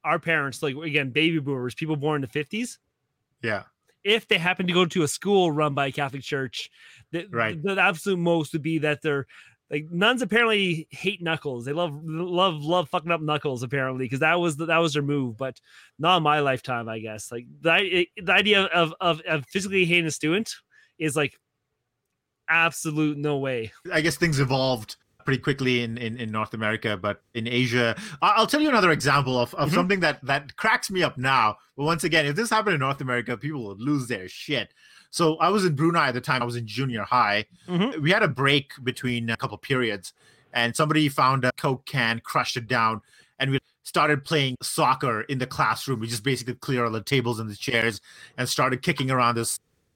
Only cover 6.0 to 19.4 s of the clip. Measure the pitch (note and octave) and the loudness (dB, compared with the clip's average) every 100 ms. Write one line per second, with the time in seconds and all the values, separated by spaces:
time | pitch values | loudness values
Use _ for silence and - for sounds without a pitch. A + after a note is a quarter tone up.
6 | C#3 C3+ - C#3 C3 - - _ - - | -6 -6 -6 -4 -4 -8 -14 _ -20 -20
7 | _ E3 G3 G#3 A3+ E3 F3+ F#3+ F#3 E3+ | _ -10 -6 -2 -2 -2 -2 2 2 2
8 | G3+ F3+ E3+ E3+ D3+ E3 D3 D#3+ D3+ C#3+ | -2 0 2 2 0 -4 -2 0 0 -2
9 | D#3 C#3+ C3 - - _ _ D3+ D#3 F3 | 0 -2 -4 -12 -20 _ _ -8 -6 0
10 | G#3 B3 A#3+ A3 A#3 G#3+ F#3 E3 D#3 - | 2 2 0 2 4 2 2 0 -4 -6
11 | F#3+ F#3+ E3+ D#3+ D3 B2 A#2+ D3+ F3 C#3+ | -6 -4 -2 -2 -4 -6 -4 -2 -4 -4
12 | D#3+ D#3+ F3+ F3+ F#3+ D#3 D3 F3+ D#3+ F3+ | -8 -6 -2 2 2 2 0 0 0 -2
13 | D#3+ E3 D3+ D3+ D3 B2+ B2 C#3+ C3 C3 | -2 -2 0 -2 -2 -4 -4 -2 -2 -4
14 | B2+ C3 D#3+ F3 E3+ C#3+ E3 E3 E3+ D3 | -4 0 2 2 2 -2 0 2 2 0
15 | C#3+ D3 B2+ A2 C3 - _ - - - | 0 0 -2 -4 -8 -10 _ -20 -20 -4
16 | D#3+ F3+ D3+ D3+ C#3+ B2+ - B2 A2+ A2+ | 2 4 4 4 2 0 -2 -6 -6 -8
17 | A2 G#2+ - A#2+ B2 C#3+ D#3 E3+ G3 F3+ | -10 -10 -10 -12 -12 -4 2 2 2 0
18 | F3 - F3+ F#3+ G#3+ G3+ F#3+ E3+ D#3+ E3 | 0 -4 2 2 4 4 4 2 0 2
19 | F3+ D#3+ E3+ D#3 | 0 0 -2 -4